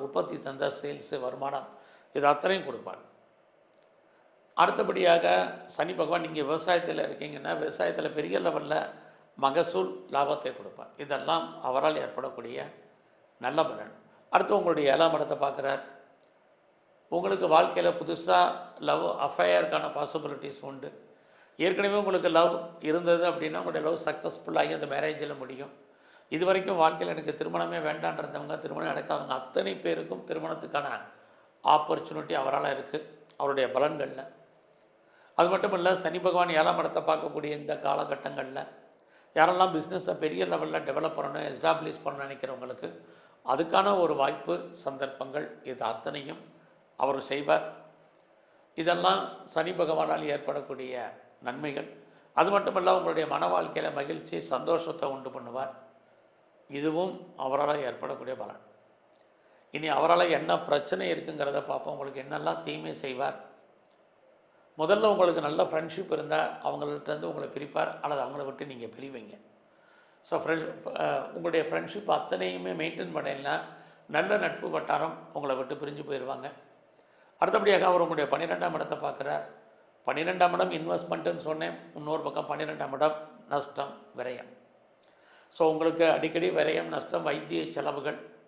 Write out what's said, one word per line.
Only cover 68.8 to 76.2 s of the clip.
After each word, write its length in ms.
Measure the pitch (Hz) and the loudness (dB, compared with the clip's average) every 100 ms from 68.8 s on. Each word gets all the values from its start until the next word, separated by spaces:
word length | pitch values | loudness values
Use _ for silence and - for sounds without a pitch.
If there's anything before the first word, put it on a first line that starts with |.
| 113 | -12
பிரிவீங்க. 520 | 110 139 123 104 104 - _ _ _ _ - _ _ | -12 -12 -12 -16 -20 -20 _ _ _ _ -20 _ _
So, 200 | - 165 | -4 -2
ஃப்ரெண்ட்-, 320 | 156 160 156 - - | 0 -2 -2 -8 -8
அஹ், 400 | - 151 143 - | -2 0 0 -4
உங்களுடைய 380 | - 170 165 156 | -4 0 0 2
ஃப்ரெண்ட்ஷிப் 420 | 165 170 208 - | -2 -4 -4 2
அத்தனையுமே 640 | 151 - 180 185 180 185 175 | 2 2 -2 -2 -4 -6 -4
மெயின்டெயின் 340 | 160 165 175 151 | -4 -6 -6 -4
பண்ணலைன்னா, 460 | 147 139 139 160 - - - - - | -4 -4 -2 -4 -4 -16 -20 -20 -2
நல்ல 300 | 151 185 208 | -2 2 2
நட்பு 320 | 170 160 185 | 0 -2 -4
வட்டாரம் 460 | 156 - 151 135 - - | -2 0 0 0 -6 -10
உங்களை 220 | 160 143 131 | -6 -2 -2
விட்டு 200 | 127 147 | -2 -6
பிரிஞ்சு 280 | 147 147 | -8 -10
போயிடுவாங்க. 480 | 151 135 | -8 -6